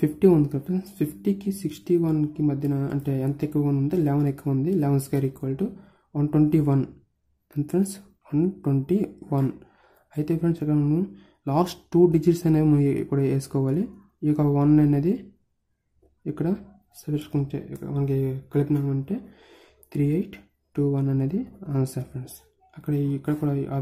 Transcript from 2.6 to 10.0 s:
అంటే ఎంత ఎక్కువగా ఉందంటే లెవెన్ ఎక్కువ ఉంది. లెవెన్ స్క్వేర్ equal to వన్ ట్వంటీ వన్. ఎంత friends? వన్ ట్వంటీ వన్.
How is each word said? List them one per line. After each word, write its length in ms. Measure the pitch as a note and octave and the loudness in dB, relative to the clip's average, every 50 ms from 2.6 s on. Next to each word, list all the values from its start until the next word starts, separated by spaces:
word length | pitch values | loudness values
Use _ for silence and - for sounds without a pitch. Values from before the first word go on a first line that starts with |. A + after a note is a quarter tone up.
| C#3+ C#3+ C#3+ C3+ C#3 C#3 C#3 | -2 -2 -2 -2 -2 -2 -4
అంటే 180 | C#3 C#3 C#3+ C3+ C3 C3 | -4 -2 -2 -2 -2 -2
ఎంత 140 | C#3 C#3 C#3+ D3+ | -2 -2 -4 -6
ఎక్కువగా 220 | D3+ - D3 D3 C#3+ | -2 -2 0 0 0
ఉందంటే 260 | C#3 C3+ C#3 D3 F#3 F3+ D3+ C#3+ | 0 0 0 0 0 0 0 2
లెవెన్ 200 | C#3+ D3 C#3+ C#3 | 2 2 0 0
ఎక్కువ 240 | C3+ - - C#3 C3+ | -2 -4 -4 -2 -2
ఉంది. 160 | C3 C#3 F3 G3 E3 | 0 0 0 0 0
లెవెన్ 180 | C#3+ C#3 C#3+ C3+ C#3 | 2 2 2 0 0
స్క్వేర్ 200 | - C#3+ C3+ C3+ C3 | 0 -2 -2 -2 -2
equal 240 | - - C#3 C3 C3 C3+ | -4 -6 -6 -6 -4 -4
to 60 | G3 - - - - _ _ _ _ _ - D3 | -4 -6 -6 -14 -20 _ _ _ _ _ -2 -2
వన్ 100 | D3 D3 D3+ | -2 2 4
ట్వంటీ 260 | D3+ D3+ D3+ D#3+ D#3 C#3+ C#3+ | 4 4 6 4 2 4 4
వన్. 160 | C#3 C3+ B2+ - - - _ _ _ _ _ _ _ _ _ _ - | 2 2 2 -2 -8 -20 _ _ _ _ _ _ _ _ _ _ -6
ఎంత 120 | D3 C#3 - | -6 -4 -2
friends? 240 | F3 F#3 G3 - - - - _ _ _ _ - | 0 0 0 0 -4 -16 -18 _ _ _ _ -4
వన్ 160 | C#3+ D3+ F3 F#3+ - - - | -2 0 0 0 -2 -4 -2
ట్వంటీ 320 | C#3+ C#3 C3+ C3+ - F3+ G#3+ - - - - - - | 0 0 0 0 0 0 0 0 -4 -8 -20 -8 -4
వన్. 180 | D3 C#3 C3+ A#2+ - - - _ _ _ _ _ _ _ | -2 0 0 -2 -4 -8 -20 _ _ _ _ _ _ _